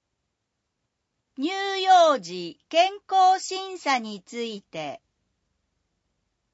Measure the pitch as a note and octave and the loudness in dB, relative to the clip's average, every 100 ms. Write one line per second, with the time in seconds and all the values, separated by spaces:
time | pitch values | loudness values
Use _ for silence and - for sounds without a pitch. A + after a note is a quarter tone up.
0 | _ _ _ _ _ _ _ _ _ _ | _ _ _ _ _ _ _ _ _ _
1 | _ _ _ - D4 G4 G4 G4 F#4+ F#4 | _ _ _ -8 -6 -4 -4 -2 4 6
2 | D#4+ C4 E3 F3+ E3+ - _ D#4+ F#4+ G4+ | 6 2 -4 -10 -10 -14 _ 2 2 -2
3 | - F#4+ F#4 F#4+ - F#4+ F#4+ F#4 D4 B3+ | -2 4 4 4 -2 -10 -10 -8 -4 -4
4 | A3 G3+ - A#3+ A#3 G#3 - D#3+ D3+ B2+ | -4 -12 -12 -10 -8 -10 -14 -10 -10 -12
5 | _ _ _ _ _ _ _ _ _ _ | _ _ _ _ _ _ _ _ _ _
6 | _ _ _ _ _ | _ _ _ _ _